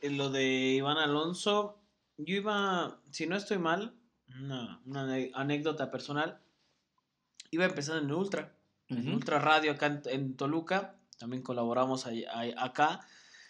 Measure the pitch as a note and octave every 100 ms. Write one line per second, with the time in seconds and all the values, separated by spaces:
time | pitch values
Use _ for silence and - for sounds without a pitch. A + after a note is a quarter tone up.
0 | C#3+ C#3+ C#3 C3+ C3 C3 C3 C3 C#3 D3+
1 | D3+ D3 D#3+ F3+ G#3 G#3 G#3 - _ _
2 | _ - D3+ G3 G3+ G#3 G3 F3+ D3+ -
3 | - - D#3+ F#3+ G3+ G3+ E3 F3 A3+ -
4 | _ _ - B2+ C#3 C3 A2+ F2 B2+ C#3
5 | C3+ C3 B2+ - C#3 D3 D#3 D3+ C3 B2+
6 | - C#3+ E3 - _ _ _ _ _ _
7 | _ _ _ - - E3 F3+ - C#3+ D#3+
8 | C#3+ D#3 G3 E3 D3+ _ _ _ - B2
9 | B2+ G#3+ - D3+ C#3+ D#3 D#3 C#3+ D3 C#3+
10 | C3+ C3+ C3+ C3 D3 D#3+ D#3+ F#3 G3 -
11 | _ - A#2 B2+ B2+ A#2+ A#2 A#2+ C3 C3
12 | C3 A2+ - A#2 A#2 A2+ B2+ - D3+ F3
13 | - - - - -